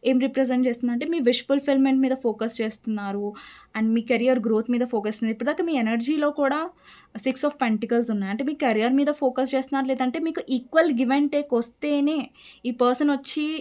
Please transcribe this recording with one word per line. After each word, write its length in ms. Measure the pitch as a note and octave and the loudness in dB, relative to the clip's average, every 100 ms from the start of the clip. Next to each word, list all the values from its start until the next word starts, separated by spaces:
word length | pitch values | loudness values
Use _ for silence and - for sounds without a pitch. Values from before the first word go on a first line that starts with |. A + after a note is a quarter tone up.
| - | 2
ఏం 140 | B3+ | 2
రిప్రజెంట్ 480 | C4 C4+ C4 B3+ B3+ | 2 0 0 2 0
చేస్తుందంటే 380 | A#3+ B3 A#3+ D4+ | 0 -2 -2 -2
మీ 140 | E4+ | 0
విష్ 240 | A#3+ A#3+ | 2 0
ఫుల్‌ఫిల్‌మెంట్ 580 | - C#4 C#4 C4+ C4+ C4 | 0 0 2 4 4 4
మీద 100 | C4 | 2
ఫోకస్ 500 | C4 B3 A3 A#3 A#3 | 0 -2 -2 -4 -4
చేస్తున్నారు 720 | A3 G#3+ - G#3+ G3+ G3+ G#3 G#3 - - - A3 | -6 -6 -6 -6 -4 -6 -6 -10 -18 -20 -12 -2
and 80 | A3 | 2
మీ 140 | A3+ | 2
కెరీర్ 380 | A#3 A#3 A#3+ B3+ | 2 2 4 2
గ్రోత్ 320 | G#3+ G#3+ A3+ | 2 0 0
మీద 100 | A#3+ | -2
ఫోకస్ 260 | B3 A3+ G#3 | 0 -2 -2
చేస్తుంది. 240 | G#3+ A3+ | -4 -4
ఇప్పటిదాకా 320 | A3 B3 D#4 | -2 -4 -2
మీ 100 | E4+ | 0
ఎనర్జీలో 560 | D4 A3 A#3 A#3+ D#4 D4 | 0 0 -2 0 0 0
కూడా 400 | D4 C#4 D4 E4 - - - _ G#3+ | 0 0 0 -4 -10 -20 -20 _ -6
సిక్స్ 300 | C4 C4 D4 | -4 -2 -4
of 80 | C#4+ | -2
పెంటికల్స్ 540 | A#3+ G#3+ A3+ A#3 A#3 | -2 -2 0 0 0
ఉన్నాయి. 220 | G#3 F#3+ | -4 -4
అంటే 120 | A3 | -4
మీ 100 | C4+ D4 | -4 -2
కెరీర్ 380 | C4+ G#3+ A#3 | 0 2 2
మీద 180 | C4+ C#4+ | 2 2
ఫోకస్ 380 | D4 C4+ B3+ B3+ | 0 -2 0 0
చేస్తున్నారు, 360 | C4 C4 C4+ C4 | -2 -2 -4 -2
లేదంటే 320 | C4 B3+ B3 | -2 -2 -2
మీకు 220 | D#4+ D#4+ - | -4 -4 -4
equal 400 | B3+ B3+ D#4+ E4 | -4 0 2 2
give 220 | A#3 B3 | 2 2
and 160 | C#4 D4 | 2 2
take 240 | C#4+ D4 | 0 0
వస్తేనే 640 | A#3+ A#3 _ D4 C#4+ C#4+ D#4 - _ - - | -2 -2 _ -2 0 2 0 -6 _ -20 -10
ఈ 120 | B3 A#3+ | -8 2
పర్సన్ 360 | B3 B3+ D4 | 2 4 2
వచ్చి 340 | C#4 C#4 - D4+ D#4 | 0 -2 -4 -4 -4